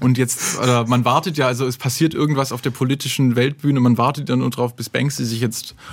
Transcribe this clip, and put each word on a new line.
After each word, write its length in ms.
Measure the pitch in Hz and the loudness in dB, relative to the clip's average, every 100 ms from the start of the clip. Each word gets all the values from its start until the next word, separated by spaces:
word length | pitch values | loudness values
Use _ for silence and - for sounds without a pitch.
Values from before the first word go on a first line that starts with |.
und 180 | 127 127 | 2 2
jetzt, 400 | 123 - - - | 0 -2 -4 0
oder 280 | 127 120 113 | 2 2 2
man 200 | 123 120 | 2 2
wartet 320 | 147 185 151 | 2 0 0
ja, 80 | 135 | 0
also 200 | 127 127 | 0 -4
es 120 | 123 | -2
passiert 340 | 131 - 160 | -4 0 0
irgendwas 400 | - 151 135 131 | 2 0 0 -2
auf 80 | 123 | -4
der 100 | 131 | -6
politischen 640 | - 131 143 131 - 131 120 | -2 -2 -2 -4 0 2 4
Weltbühne, 440 | 135 143 147 135 | 0 0 0 2
man 160 | 123 117 | 4 4
wartet 320 | 123 143 135 | 2 -2 -2
dann 120 | 127 | -2
nur 100 | 127 | -2
drauf, 260 | 123 123 120 | -2 -4 -4
bis 140 | 117 | -6
Banksy 340 | 123 139 139 | -2 -2 -2
sich 160 | 120 113 | -4 -2
jetzt 340 | 120 - - - - | -4 -4 -12 -18 -16